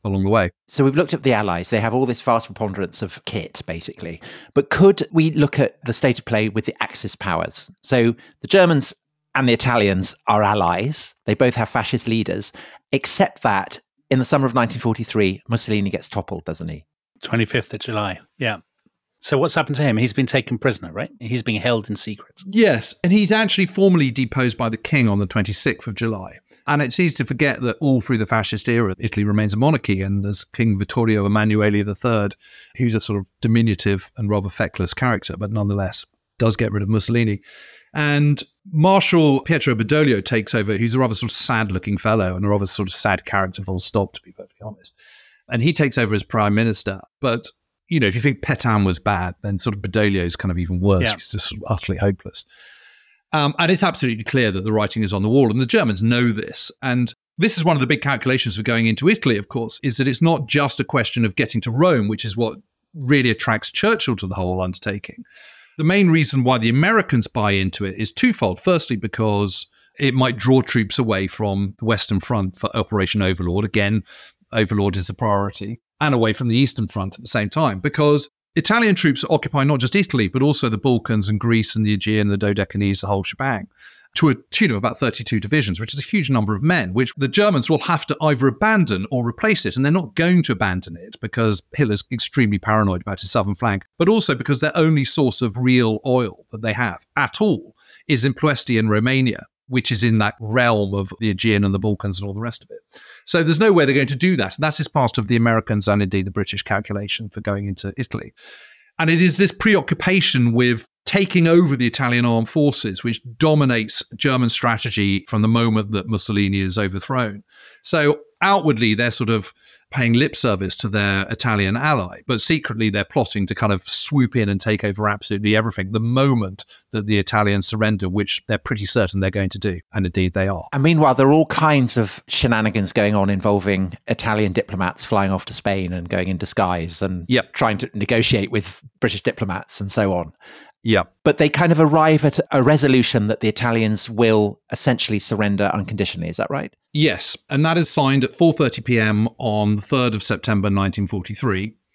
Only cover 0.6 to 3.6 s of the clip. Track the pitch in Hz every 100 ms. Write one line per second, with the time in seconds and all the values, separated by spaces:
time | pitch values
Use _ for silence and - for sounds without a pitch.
0.6 | - - 135 143 180 170 135 110 104 87
1.6 | 90 110 110 123 127 117 - 117 - 98
2.6 | 107 98 90 - 98 - - 110 78 -